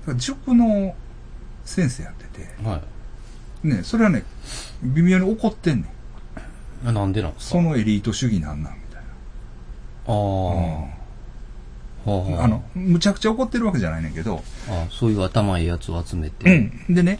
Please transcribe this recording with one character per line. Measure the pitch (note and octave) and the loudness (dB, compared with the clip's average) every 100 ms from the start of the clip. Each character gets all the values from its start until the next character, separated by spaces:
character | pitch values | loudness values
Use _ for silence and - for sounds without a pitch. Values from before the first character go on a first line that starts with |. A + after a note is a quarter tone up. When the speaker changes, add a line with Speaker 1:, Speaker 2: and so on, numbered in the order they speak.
| - | -4
Speaker 1:
う | |
ん。 | B2 | -4
Speaker 2:
塾 | - C4+ - | -2 -4 4
の | A#3+ A#3 G#3 G3 - - - - - - - | 6 6 4 2 -4 -12 -14 -14 -14 -14 -14
先 | - - D#3 | -6 0 0
生 | - | 0
や | - | -8
っ | - | -12
て | - | -14
て、 | - E2+ - A2 | -14 -14 -8 -4
Speaker 1:
は | F2 D#2 - - - - - - - | -4 -6 -10 -12 -12 -14 -14 -14 -4
い。 | D#3 | 0
Speaker 2:
ね、 | A#2 | 0
そ | - A3+ | 0 4
れ | |
は | A3 | 4
ね、 | C3+ - - - - - - | 4 -2 -10 -12 -12 -12 -6
微 | B2+ C#3 | 0 4
妙 | F3 F#3 | 6 6
に | F#3 | 4
怒 | A3 A3+ | 2 0
っ | - | 0
て | - | 0
ん | C3 | 0
ね | D#2+ - - - - - - - - - | -2 -8 -14 -14 -14 -12 -14 -14 -14 -6
ん。 | A#2+ | 0
Speaker 1:
あ、 | |
な | A2 G2 | 2 2
ん | |
で | F#2+ | 0
な | F2+ | -2
ん | |
で | - | -4
す | - | -2
か？ | |
Speaker 2:
そ | F3 | 2
の | E3+ C#3+ | 4 4
エ | A2 | 4
リ | G#2+ | 2
ー | |
ト | G2 | 2
主 | G2 C3 | 0 2
義 | G2+ | 2
な | D2+ | 0
ん | D2 | -4
な | D2 | -6
ん？ | |
み | - - | -8 -12
た | - | -14
い | |
な。 | - - - - - - - - - - - | -14 -14 -14 -14 -14 -14 -14 -14 -14 -10 -2
Speaker 1:
あ | |
ー。 | G#2+ G2+ F#2+ F#2 F2+ F2 D#2 | 0 2 2 2 2 0 -2
Speaker 2:
う | D2 | -6
ん。 | - - - - - - - - - - - - | -8 -12 -14 -14 -14 -14 -14 -14 -14 -14 -8 -2
Speaker 1:
は | |
あ | G2+ F2+ | 0 0
は | E2+ | 2
あ。 | A#2+ | 2
Speaker 2:
あ | |
の、 | A2 - - | 2 -2 -2
む | F#3 E3+ | 4 6
ち | G3+ | 6
ゃ | |
く | G3 | 4
ち | A3 | 2
ゃ | |
怒 | A3 | 2
っ | B3+ | 0
て | B3 | 2
る | A3+ | 2
わ | |
け | E3 | 2
じ | F2+ | 0
ゃ | |
な | D#2+ | 0
い | |
ね | D#2+ | -4
ん | |
け | D#2 | -4
ど。 | F#2+ E2+ - - - | -2 -2 -6 -10 -6
Speaker 1:
あ、 | F#2 E2 | -4 -4
そ | - A#2 | 0 2
う | |
い | G#2 | 2
う | |
頭 | F#2 A2+ G2+ F#2 | 2 4 4 4
い | |
い | E2 | 2
や | E2+ | 0
つ | - | -2
を | E2+ E2 | -4 -2
集 | F2 | -4
め | D#2 | -4
て。 | - - F3+ A2 - - | 4 8 8 6 -2 2
Speaker 2:
う | |
ん。 | |
で | F3+ | 4
ね、 | F3 G3+ | 4 2